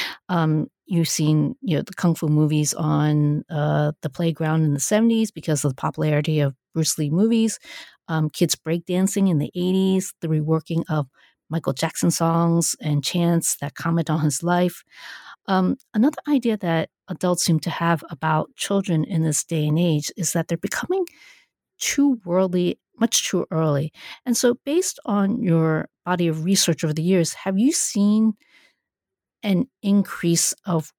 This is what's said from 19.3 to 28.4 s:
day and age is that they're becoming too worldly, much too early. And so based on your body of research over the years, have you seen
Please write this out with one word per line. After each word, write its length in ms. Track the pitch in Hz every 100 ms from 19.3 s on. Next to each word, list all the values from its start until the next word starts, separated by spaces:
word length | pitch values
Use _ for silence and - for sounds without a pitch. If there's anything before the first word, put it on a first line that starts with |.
| 147
day 240 | - 165 151
and 120 | 156
age 320 | 175 151 - -
is 180 | 165
that 140 | 170 165
they're 100 | 170
becoming 480 | 202 - - 381 349 - - - _ _ _ -
too 420 | - - 285 240 180
worldly, 540 | 180 190 180 180 - _ -
much 280 | - - -
too 180 | 180 -
early. 400 | 160 160 143 151 - - - -
And 120 | 233
so 220 | 240 240 -
based 340 | 320 370 - -
on 360 | 202 196 -
your 480 | 190 165 160 156 - _ -
body 220 | 180 170
of 180 | 156 170
research 380 | 196 - 160 160
over 80 |
the 80 | 151
years, 320 | 170 190 165
have 240 | - - 190
you 140 | 254
seen 600 | 339 - 202 202 214 220 208